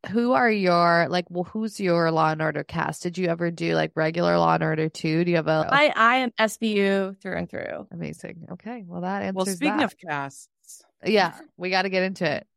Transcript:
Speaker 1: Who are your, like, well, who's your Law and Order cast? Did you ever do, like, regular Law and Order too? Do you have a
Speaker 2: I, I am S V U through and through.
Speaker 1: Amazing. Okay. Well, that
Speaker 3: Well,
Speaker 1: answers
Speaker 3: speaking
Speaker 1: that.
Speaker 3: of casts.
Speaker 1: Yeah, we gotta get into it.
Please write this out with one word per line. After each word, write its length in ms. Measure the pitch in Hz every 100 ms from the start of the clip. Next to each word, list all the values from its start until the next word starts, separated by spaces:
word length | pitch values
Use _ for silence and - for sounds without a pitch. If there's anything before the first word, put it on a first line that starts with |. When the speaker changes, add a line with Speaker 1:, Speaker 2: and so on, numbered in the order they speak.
| -
Speaker 1:
Who 220 | 208 240
are 180 | 262 247
your, 560 | 214 185 170 175 170 165
like, 160 | 180 175
well, 140 | 175 180
who's 340 | 220 220 -
your 320 | 190 170 165
Law 180 | 160 156
and 100 | 156
Order 220 | 156 147
cast? 380 | 147 170 151 156
Did 160 | 175 175
you 100 | 180
ever 220 | 165 170
do, 240 | 170 165
like, 180 | 160 156 160
regular 420 | 160 165 175 170
Law 160 | 165
and 100 | 165
Order 240 | 160 156 160
too? 380 | - 160 160 175
Do 60 |
you 60 | 170
have 100 | 151
a 200 | 156 156
Speaker 2:
I, 200 | 277 302 -
I 200 | 226 254
am 140 | 254 -
S 200 | 220 -
V 200 | 226 208
U 360 | 196 196 190 196
through 160 | 190 170
and 140 | 175
through. 380 | - - - -
Speaker 1:
Amazing. 540 | 170 160 160 - 175 165
Okay. 320 | 180 214 240 180
Well, 140 | 175
that 200 | 180 196 196
Speaker 3:
Well, 80 | 190
Speaker 1:
answers 140 | 190 180
Speaker 3:
speaking 220 | 196 214
Speaker 1:
that. 80 | 277
Speaker 3:
of 120 | -
casts. 500 | 175 147 139 - - _ _ - _ _
Speaker 1:
Yeah, 300 | - 208 175 - - -
we 140 | 180
gotta 180 | 185 190
get 140 | 185
into 280 | 185 190 165
it. 140 | 127 -